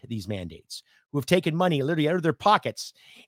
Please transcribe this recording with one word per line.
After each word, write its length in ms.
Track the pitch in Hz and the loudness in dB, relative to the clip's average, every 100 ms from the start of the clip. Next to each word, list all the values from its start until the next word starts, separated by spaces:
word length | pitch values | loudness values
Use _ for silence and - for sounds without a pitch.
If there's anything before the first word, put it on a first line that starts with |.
| - | -8
these 200 | 113 92 | -8 -6
mandates, 560 | 98 87 76 _ - - _ _ 143 | -8 -8 -12 _ -18 -18 _ _ -6
who 40 | |
have 60 | - | 2
taken 300 | 180 170 160 | 2 2 0
money 260 | 180 147 | 2 2
literally 280 | 135 160 151 | 0 0 0
out 60 | 180 | 2
of 80 | |
their 100 | 156 | 0
pockets 580 | 135 202 214 120 - - - - - | 0 4 4 2 -8 -14 -18 -20 -20